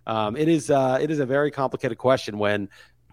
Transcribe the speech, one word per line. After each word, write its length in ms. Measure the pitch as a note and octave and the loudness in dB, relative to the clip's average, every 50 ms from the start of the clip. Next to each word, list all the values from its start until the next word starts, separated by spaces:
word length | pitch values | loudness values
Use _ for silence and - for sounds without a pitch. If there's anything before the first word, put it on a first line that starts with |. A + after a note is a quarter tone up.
| _ | _
um, 280 | A2 A2+ A2 G#2+ G#2+ A#2+ | -4 -2 -2 -2 -2 -2
it 120 | D3+ D#3 | 0 2
is, 240 | E3 E3 D3 - - | 2 2 2 2 2
uh, 260 | C#3+ C3+ C3 B2+ C3 C3+ | 2 2 2 2 0 0
it 120 | D3 D#3 | 0 -2
is 80 | D#3+ D3 | -2 -2
a 60 | C3+ | -2
very 240 | A#2+ C3+ C#3+ D3 C#3+ | 0 0 0 0 0
complicated 480 | - C#3+ C3 B2+ - - - B2 A2+ - | -2 -2 -2 -2 -2 -4 -4 -6 -4 0
question 400 | - B2+ C3 B2 - G#2+ G2+ G#2 | 2 2 2 2 0 -6 -4 -2
when 280 | G#2 G2+ G#2 G#2 G2+ - - - - _ _ _ _ _ | 0 0 0 0 -2 -6 -12 -20 -20 _ _ _ _ _